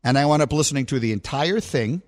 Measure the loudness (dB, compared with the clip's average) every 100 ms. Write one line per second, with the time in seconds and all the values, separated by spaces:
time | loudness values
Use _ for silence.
0 | 2 2 4 4 2 2 0 -2 -2 -2
1 | 0 -2 -4 -4 -2 -2 -2 -4 -2 -4